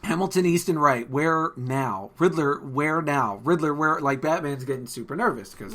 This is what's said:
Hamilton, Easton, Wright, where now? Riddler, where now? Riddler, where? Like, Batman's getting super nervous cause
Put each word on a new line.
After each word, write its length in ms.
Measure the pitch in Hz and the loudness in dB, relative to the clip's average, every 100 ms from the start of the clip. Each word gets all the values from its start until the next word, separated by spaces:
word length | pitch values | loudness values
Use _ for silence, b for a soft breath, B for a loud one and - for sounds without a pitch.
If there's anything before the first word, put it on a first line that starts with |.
Hamilton, 440 | - 170 190 185 180 | -2 -2 0 2 4
Easton, 320 | 170 170 165 | 2 2 2
Wright, 300 | 147 127 120 | 4 2 0
where 420 | 131 160 160 160 - | 0 2 2 0 -4
now? 540 | 127 131 131 98 101 - | -4 -2 -2 -4 -8 2
Riddler, 420 | 175 160 143 143 | 2 4 0 0
where 420 | 143 135 151 156 | -4 -2 0 0
now? 380 | 156 143 123 101 | 0 0 0 -2
Riddler, 300 | 120 170 151 | 0 2 2
where? 260 | 147 156 156 | 2 2 2
Like, 200 | 143 135 | 0 0
Batman's 440 | 151 170 151 139 | 0 0 -2 -6
getting 220 | 127 135 123 | -6 -6 -6
super 300 | - 117 147 | -12 -8 -2
nervous 380 | 233 127 101 | -2 -2 -10
cause 180 | - 101 | -14 -16